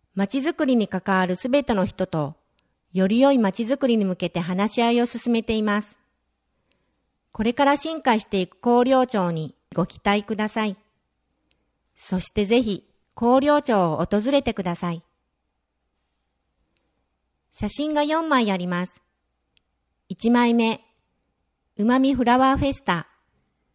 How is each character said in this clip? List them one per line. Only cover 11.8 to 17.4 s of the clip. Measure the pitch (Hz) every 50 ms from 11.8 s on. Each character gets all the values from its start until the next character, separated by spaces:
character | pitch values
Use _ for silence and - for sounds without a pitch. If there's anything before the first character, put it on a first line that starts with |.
| _ _ _
そ | _ - - 185 175
し | - - -
て | 214 202
ぜ | 190 226 262
ひ、 | 247 220 190 - _ _ _ _ _ _ _
広 | - 233 240 254 269 277
陵 | 294 294 294 285
町 | - 226 196 180 165 156
を | - 170
訪 | - 202 208 208 254 277
れ | 277 277
て | 247 220
く | - 175
だ | 180 175
さ | - - 175
い。 | 170 165 _ _ _ _ _ _ _ _ _ _ _ _ _ _ _ _ _ _ _ _ _ _ _ _ _ _ _ _ _ _ _ _ _ _ _ _ _ _ _ _ _ _ _ _ _ _ _ _